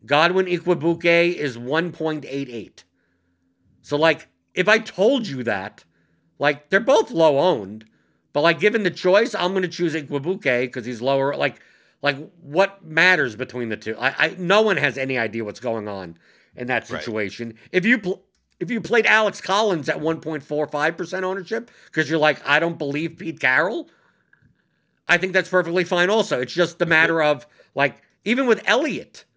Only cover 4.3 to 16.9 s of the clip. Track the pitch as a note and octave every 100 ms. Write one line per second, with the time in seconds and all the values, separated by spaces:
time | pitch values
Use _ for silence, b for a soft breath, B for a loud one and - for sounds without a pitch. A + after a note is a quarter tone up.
4.3 | _ _ - F3+ A3 A3+ - G#3 C#4 G#3
5.3 | C3+ A#2+ G2+ G2+ - _ _ _ _ _
6.3 | _ C#3+ C#3+ _ G3 A#3 D4 - G#3 D#3+
7.3 | C#3 F3 C#3 G2 G#2+ - _ _ _ _
8.3 | D3 D#3+ D#3 G3+ A3 G3 C#3 F3+ F#3+ A#3
9.3 | G#3 F3+ F#3+ F3+ F3 E3+ D#3 C#3 C#3+ C#3+
10.3 | F#3+ C#3 B2 B2+ B2+ A2+ A#2 B2 C#3 C3+
11.3 | C#3 C#3+ - b b b b C#3+ C#3 D#3
12.3 | _ C#3+ D3+ F#3+ - D#3+ D#3 F3+ F3+ C3
13.3 | G#2 B2+ B2 A#2+ G#2+ G#2+ A2 B2+ - D#3
14.3 | E3 F3 G#3 A3 E3+ C#3 B2+ C3+ C3 A2+
15.3 | A2 G#2 G2+ A#2+ A2+ G#2+ G2 F2+ E2 b
16.3 | b b - B2 A#2+ -